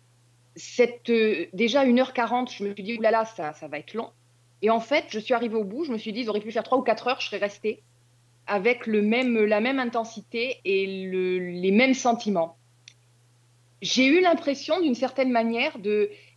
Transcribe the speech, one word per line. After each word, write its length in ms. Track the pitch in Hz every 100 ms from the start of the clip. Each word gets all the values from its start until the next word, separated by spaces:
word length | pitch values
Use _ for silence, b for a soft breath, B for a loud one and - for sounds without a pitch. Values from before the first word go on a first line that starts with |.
| _ _ _ _ _ -
cette, 560 | - - 240 240 -
euh, 340 | 233 220 160 170
déjà 320 | 185 226 277 269
une 140 | 240
heure 140 | 254
quarante, 380 | 247 226 247 247
je 120 | -
me 100 | 202
suis 100 | 202
dit, « 140 | 196 233
Ouh 40 |
là 100 | 220
là, 140 | 226 220
ça, 280 | - 151
ça 140 | 156 151
va 100 | 147
être 160 | -
long. » 160 | 220 - _ _ _ _ _
Et 80 | 214
en 80 | 226
fait, 260 | 226 302 294
je 100 | 214
suis 160 | 214 233
arrivée 180 | 233
au 100 | 226
bout, 220 | 196 233 320
je 60 |
me 80 | 220
suis 120 | 220
dit, « 80 | 208
Ils 80 | 226
auraient 100 | 208
pu 120 | 214
faire 120 | 226
trois 160 | 208 262
ou 20 |
quatre 260 | 240 220 240
heures, 140 | 262
je 60 | -
serais 100 | 202
restée 460 | 202 - 214 247 _ _ _ _ _ _ -
avec 400 | 202 208 240 226
le 160 | 214
même, 340 | 208 233 254 226 214
la 140 | 208
même 180 | 233 269
intensité 840 | 247 240 220 - - 233 247 - 180
et 400 | 196 190 190 190
le, 320 | 185 185 185
les 340 | 180 175 185
mêmes 220 | 202 262
sentiments. » 640 | 262 254 233 214 185 165 - _ _ - - _ _ _ _ _ _ _ _
J'ai 240 | 185 240 262
eu 120 | 339
l'impression, 600 | 359 330 - 262 - 339
d'une 140 | 320 240
certaine 360 | 254 269 262
manière, 460 | 233 226 233 294 277
de, 320 | 196 208 208 B B